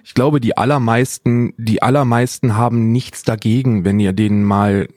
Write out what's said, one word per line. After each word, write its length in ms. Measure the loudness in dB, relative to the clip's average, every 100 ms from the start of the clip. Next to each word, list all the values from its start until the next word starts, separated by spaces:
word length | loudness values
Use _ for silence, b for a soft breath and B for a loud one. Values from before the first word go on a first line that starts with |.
Ich 80 | -8
glaube, 280 | 0 0 2
die 180 | 0 0
allermeisten, 960 | 0 0 0 0 -2 -4 -2 0 -2 -4
die 240 | -2 0
allermeisten 720 | 0 0 2 0 0 -2 -2
haben 380 | 0 0 0 0
nichts 300 | 0 -4 -10
dagegen, 640 | -6 -4 0 0 2 0 2
wenn 120 | 2
ihr 140 | 0
denen 320 | 0 0 2
mal 440 | 2 2 2 0 -2